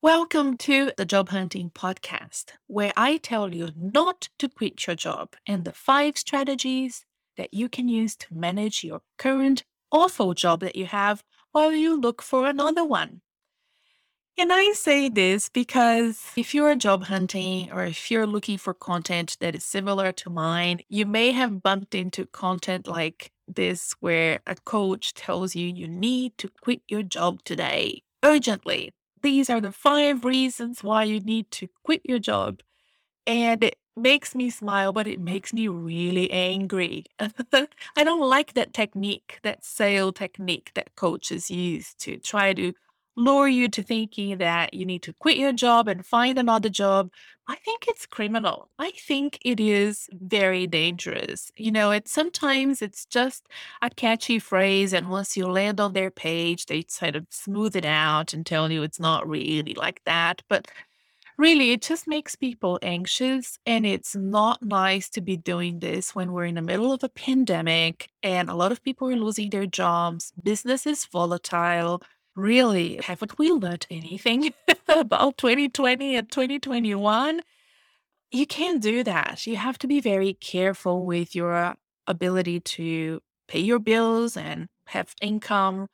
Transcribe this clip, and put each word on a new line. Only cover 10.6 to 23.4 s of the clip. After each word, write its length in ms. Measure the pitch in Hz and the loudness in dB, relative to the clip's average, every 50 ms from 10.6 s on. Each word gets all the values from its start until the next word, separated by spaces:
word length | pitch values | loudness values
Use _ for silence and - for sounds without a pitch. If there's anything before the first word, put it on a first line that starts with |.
| 185 185 - | 0 -6 -6
you 100 | - 190 170 | -6 -8 -4
have 360 | - 202 202 202 208 208 - _ _ _ _ _ _ | -2 0 2 2 0 0 -4 _ _ _ _ _ _
while 180 | 302 302 311 | 4 4 4
you 280 | 311 311 311 320 330 302 | 4 4 2 2 2 2
look 220 | 247 240 233 - | 2 0 0 -2
for 260 | - - - 262 254 277 | -6 -2 0 2 2 2
another 360 | 285 277 285 302 320 339 339 | 0 2 0 0 2 2 0
one. 380 | 311 254 180 160 156 165 180 _ _ _ _ _ _ _ _ _ _ _ _ _ _ _ _ _ _ _ _ _ _ _ - | 0 0 0 -2 -4 -8 -20 _ _ _ _ _ _ _ _ _ _ _ _ _ _ _ _ _ _ _ _ _ _ _ 0
And 140 | 359 349 | 2 4
I 220 | 359 370 392 415 427 | 6 6 6 4 2
say 340 | - - 320 285 285 277 269 | 2 2 4 4 4 4 2
this 400 | 226 202 190 185 190 208 - - | 4 4 4 4 4 2 0 -2
because 840 | _ 247 240 - - 254 240 233 233 226 233 226 220 - - - - | _ -2 -2 0 4 4 6 6 6 4 2 0 -2 -4 -10 -8 -6
if 180 | - 233 - - | -6 -4 0 2
you're 220 | 294 294 302 294 | 4 4 4 4
job 300 | 269 - 214 196 190 185 | 4 4 2 2 2 2
hunting 680 | 175 196 190 185 180 - 196 185 185 185 185 180 180 | -2 -2 -2 -2 -2 -2 -4 -4 -2 -4 -4 -4 -6
or 140 | - 185 185 | -6 -6 -4
if 260 | 180 165 - - - | -4 -6 -8 -4 -2
you're 160 | 233 226 220 208 | 0 0 0 0
looking 300 | 208 214 196 - 208 190 | -2 -4 -4 -4 -6 -6
for 160 | - - 180 | -4 -8 -8
content 640 | _ - - 180 175 165 - 180 170 170 165 - - | _ -6 -4 -4 -4 -2 -2 -4 -4 -4 -4 -6 -6
that 160 | - 170 160 | -4 -6 -4
is 80 | 147 - | -6 -8
similar 480 | - - 196 190 202 202 196 196 185 | -6 -6 -4 -2 -2 -2 0 0 -2
to 180 | 185 - - 185 | -2 -4 -10 -8
mine, 520 | 170 170 156 165 165 170 175 175 175 175 - _ | -6 -4 -2 0 0 0 0 0 -2 -2 -6 _
you 160 | - 202 214 | -2 -2 -2
may 260 | 202 208 220 226 247 | 0 2 2 4 4
have 320 | 262 247 262 240 208 190 - | 4 2 0 0 -2 -2 0
bumped 320 | 196 196 196 196 - - | 0 0 0 -4 -6 -6
into 300 | 196 185 185 - - 190 | -6 -6 -6 -6 -8 -10
content 600 | - _ - - 185 185 180 - - 185 185 185 | -10 _ -6 -4 -4 -4 -4 -4 -4 -6 -6 -6
like 460 | - 175 165 165 160 - _ - - _ _ | -8 -6 -4 -4 -4 -6 _ -20 -20 _ _